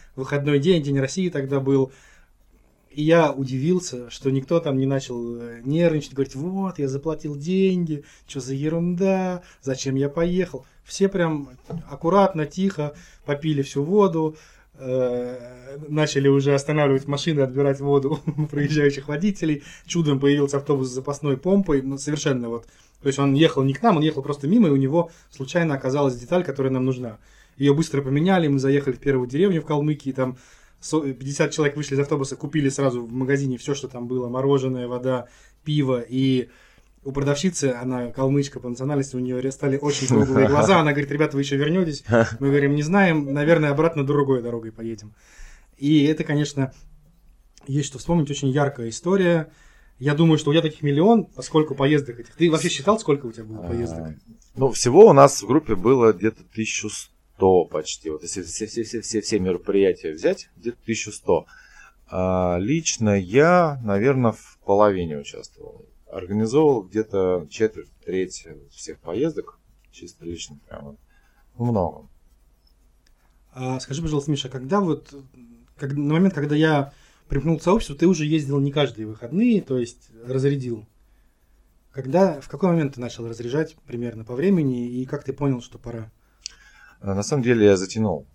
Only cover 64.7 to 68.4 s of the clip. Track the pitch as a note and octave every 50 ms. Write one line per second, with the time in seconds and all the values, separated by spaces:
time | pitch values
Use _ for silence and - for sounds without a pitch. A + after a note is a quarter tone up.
64.7 | G2 G2+ G#2+ G#2 G2 F#2 F2 D#2+ D2+ C#2+ C#2+ - - - - - _ - - -
65.7 | - - - _ _ _ _ - - F#2+ F#2 F2+ G2+ G#2+ A2 A2 A#2 D3 D#3+ D3+
66.7 | C3+ A#2 F#2+ F2+ F2+ G#2+ G#2+ - - G2 F#2+ F#2 F2+ F2+ D#2+ D2+ - - A2 A2
67.7 | - - - - _ _ - - F2+ F#2 F#2 F#2 - -